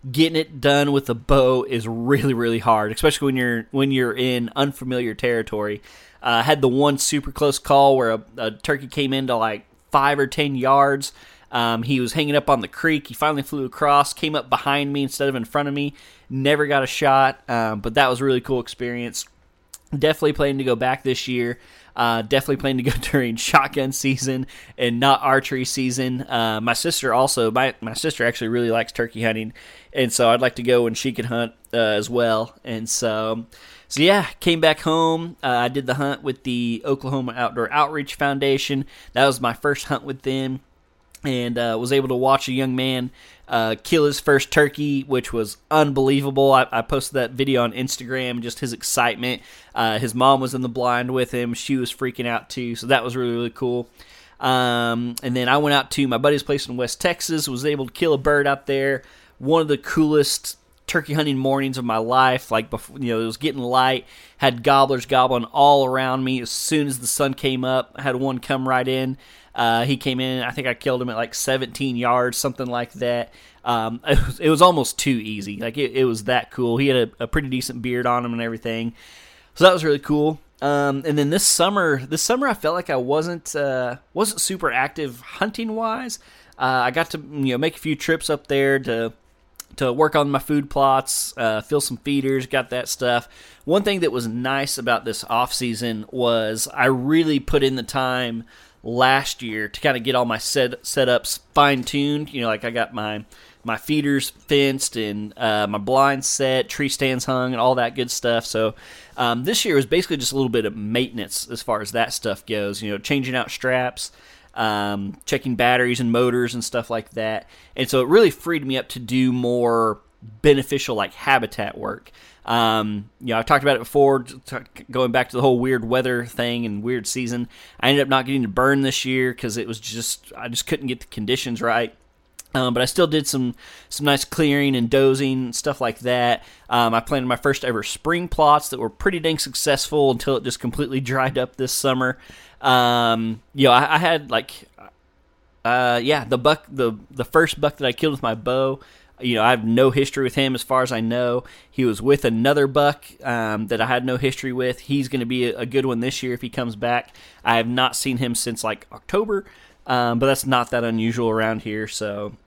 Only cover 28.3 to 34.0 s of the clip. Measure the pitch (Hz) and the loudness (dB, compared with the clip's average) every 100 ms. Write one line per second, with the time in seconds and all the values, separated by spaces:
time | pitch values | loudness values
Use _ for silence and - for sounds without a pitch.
28.3 | 117 113 120 117 113 113 - 117 110 113 | -2 -2 0 0 0 -2 -4 -6 -2 -2
29.3 | 110 110 - - - _ - 127 - 120 | -2 -6 -12 -20 -20 _ -2 0 4 4
30.3 | 120 127 - 120 123 117 110 135 120 120 | 4 2 0 2 4 4 0 -4 -4 -4
31.3 | 117 117 _ _ 117 110 107 107 120 117 | -4 -4 _ _ 0 0 0 -2 0 2
32.3 | 110 113 - - 110 113 - 117 110 110 | 0 -2 -10 -10 -8 -6 -4 -2 -2 -2
33.3 | 113 113 - - - _ - | -4 -8 -18 -20 -20 _ 0